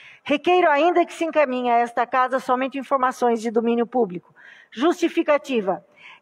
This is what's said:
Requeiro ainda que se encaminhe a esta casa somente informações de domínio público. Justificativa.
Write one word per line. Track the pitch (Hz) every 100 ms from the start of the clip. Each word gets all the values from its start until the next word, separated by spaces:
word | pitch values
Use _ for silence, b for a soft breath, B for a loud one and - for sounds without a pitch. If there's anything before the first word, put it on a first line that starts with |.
| B B
Requeiro | - 285 320 359 339
ainda | 285 339 349
que | 339
se | -
encaminhe | 320 302 277 254 247
a | 233
esta | 233 254 233
casa | 262 254 254
somente | - 254 269 277
informações | 247 269 254 - 247 233
de | 226
domínio | 220 226 233 233
público. | 247 208 175 - _ B B B
Justificativa. | 214 311 311 330 339 320 285 294 240 190 175 - B B B